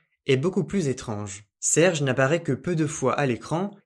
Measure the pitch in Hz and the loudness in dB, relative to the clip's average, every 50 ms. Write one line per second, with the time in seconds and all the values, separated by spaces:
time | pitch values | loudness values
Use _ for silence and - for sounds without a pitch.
0 | _ _ _ _ _ - 135 127 139 185 190 208 160 143 - 202 165 139 123 - | _ _ _ _ _ 0 2 2 2 0 0 0 -2 -2 -2 -2 0 0 -2 -4
1 | - - 107 101 104 101 95 - - _ _ _ - - - 151 160 185 170 147 | -4 -8 -6 -6 -6 -10 -12 -14 -18 _ _ _ -4 -2 2 4 4 4 4 2
2 | 143 135 123 135 135 135 165 170 170 - 131 127 - 175 180 160 156 143 147 - | 0 0 2 2 2 2 2 0 0 -2 -4 -2 -2 -4 -2 0 0 -2 -2 -2
3 | 139 123 117 - 143 131 117 107 - - 151 170 190 202 - - _ | 0 0 2 2 0 0 -2 -2 -4 -4 -4 -2 -2 -4 -6 -12 _